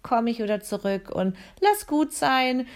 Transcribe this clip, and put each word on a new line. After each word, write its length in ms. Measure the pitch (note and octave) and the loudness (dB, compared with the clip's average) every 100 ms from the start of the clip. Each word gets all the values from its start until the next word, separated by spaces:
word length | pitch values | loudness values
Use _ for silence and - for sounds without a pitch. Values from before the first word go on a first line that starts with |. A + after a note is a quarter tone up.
komme 260 | - A#3 A#3 | -2 0 0
ich 80 | A#3 | 0
wieder 240 | G#3 G#3 | -2 -2
zurück 480 | - G3+ G3 G3 - | -4 -4 -2 -2 -4
und 260 | - F#3+ F#3 - - | -2 -2 -2 -10 0
lass 280 | G4+ G#4 - | 2 2 0
gut 260 | D4+ D#4 | 0 0
sein. 540 | - C#4+ C4 B3+ B3+ B3 | 0 2 2 2 0 -4